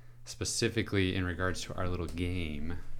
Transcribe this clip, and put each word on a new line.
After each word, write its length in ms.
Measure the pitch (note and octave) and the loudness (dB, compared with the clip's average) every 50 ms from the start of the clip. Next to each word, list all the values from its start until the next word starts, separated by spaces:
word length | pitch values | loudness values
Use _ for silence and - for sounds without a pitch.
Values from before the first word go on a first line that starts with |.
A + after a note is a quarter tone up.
| - - - - - | -16 -16 -16 -14 -12
specifically 880 | - - - G#2 - - - A#2 A2 - A2+ G#2 - - G2 F#2+ F#2 F#2 | -10 -6 -4 -4 -2 0 2 2 2 2 0 0 2 4 4 4 4 4
in 80 | F#2+ F2+ | 2 2
regards 380 | F2+ F2 E2 F#2 F#2 E2+ - | 0 0 2 2 2 0 0
to 120 | - - - | -2 -4 -2
our 140 | F#2 F#2 F2+ | -2 0 0
little 180 | F2+ F2 F2 | 0 0 0
game, 680 | D#2 E2 E2 F2+ F2 F2+ F2+ E2+ D2+ D2+ D2 D2+ E2 E2 E2 - - - | -2 0 0 0 0 0 0 0 -2 -2 -2 0 0 0 -2 -2 -2 -2